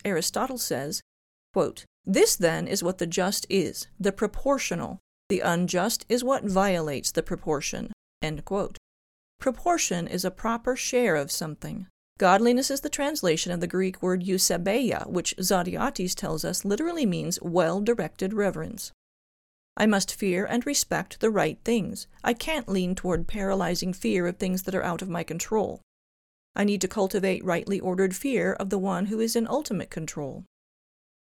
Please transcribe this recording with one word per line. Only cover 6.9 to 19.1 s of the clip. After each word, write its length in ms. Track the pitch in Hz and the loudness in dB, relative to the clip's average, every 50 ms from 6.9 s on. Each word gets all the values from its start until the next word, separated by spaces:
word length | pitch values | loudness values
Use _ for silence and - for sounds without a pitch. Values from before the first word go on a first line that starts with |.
| 139 - - - | -4 -4 -4 -2
the 120 | - 165 - | -2 -2 -2
proportion." 720 | - 175 - - 160 151 143 - - - - - - - - _ _ _ _ | -2 -6 -4 -2 -2 -2 0 -2 -4 -6 -6 -6 -8 -10 -14 _ _ _ _
End 220 | 156 156 156 151 - | -6 -6 -6 -6 -6
quote. 340 | - 190 202 175 - - - - _ _ _ _ _ _ _ _ _ _ _ | -2 -2 -2 -2 -2 -6 -12 -18 _ _ _ _ _ _ _ _ _ _ _
Proportion 680 | - 269 233 - - 349 349 302 - - 180 170 170 | -2 -2 -2 0 0 0 2 2 0 -2 -2 -4 -4
is 180 | - - 180 180 | -4 -4 -4 -4
a 60 | 180 | -4
proper 440 | 185 - - 226 226 233 - 254 262 | -4 -4 -4 -4 -4 0 -2 -2 -2
share 400 | 254 - - 262 247 247 196 156 | -2 -2 0 2 2 4 4 4
of 160 | 147 139 151 | 2 0 -2
something. 560 | - - 175 156 147 - - 151 - - 185 - _ _ _ _ _ | -4 -6 -6 -6 -8 -10 -10 -10 -10 -10 -12 -14 _ _ _ _ _
Godliness 520 | - 196 175 190 202 233 240 247 254 262 - | 2 6 6 6 8 6 6 6 4 2 0
is 120 | 277 277 | -2 -2
the 80 | - 294 | -2 -4
translation 640 | - - 277 294 320 285 - 175 160 165 - 180 175 | -2 -2 -2 -2 0 2 2 2 2 2 0 -2 -2
of 80 | 170 | -2
the 60 | 175 | -2
Greek 340 | 170 - 185 190 185 185 - | 0 0 0 0 0 -2 -2
word 220 | 180 185 185 180 175 | 0 0 0 0 0
eusebeia, 840 | 190 185 190 - - 180 180 170 196 214 269 262 190 104 78 - | 0 2 2 2 2 2 0 0 2 2 2 2 2 0 -2 -4
which 260 | - 170 175 - - - | -2 -2 -2 -2 -2 -4
Zodhiates 760 | - 185 185 196 180 175 180 175 160 185 185 185 - 180 180 - | -2 0 2 2 2 2 -2 -2 -2 -2 -2 -2 -4 -4 -4 -4
tells 300 | - 196 156 160 175 180 | -4 -4 -4 -4 -4 -4
us 220 | 170 180 - - | -4 -4 -4 -2
literally 400 | 196 202 285 320 339 339 330 254 | 0 0 0 0 -2 0 0 0
means 360 | 196 170 165 151 165 175 - | 0 0 0 -2 -4 -4 -4
well-directed 920 | - 170 165 180 165 165 175 202 208 233 233 214 165 - - - 190 190 220 | -4 0 2 2 4 4 2 2 2 2 0 0 -2 -4 -4 -4 -4 -2 0
reverence. 580 | 208 208 185 - 156 160 - - - - - - _ _ _ | 0 0 0 0 -2 -6 -8 -10 -10 -12 -14 -14 _ _ _